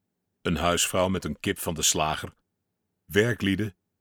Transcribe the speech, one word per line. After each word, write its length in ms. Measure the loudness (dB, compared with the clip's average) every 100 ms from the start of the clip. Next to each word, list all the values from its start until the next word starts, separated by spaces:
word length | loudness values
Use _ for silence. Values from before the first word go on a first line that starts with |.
| _ _ _ _
Een 160 | -2 0
huisvrouw 520 | 2 2 0 2 2
met 160 | 0
een 160 | -4 -4
kip 180 | -4 -4
van 160 | -4
de 80 | -2
slager, 520 | 0 2 0 -2 -8 -16 _ _ _ _ _ _
werklieden 720 | 0 2 2 2 0 0 -2 -8 _ _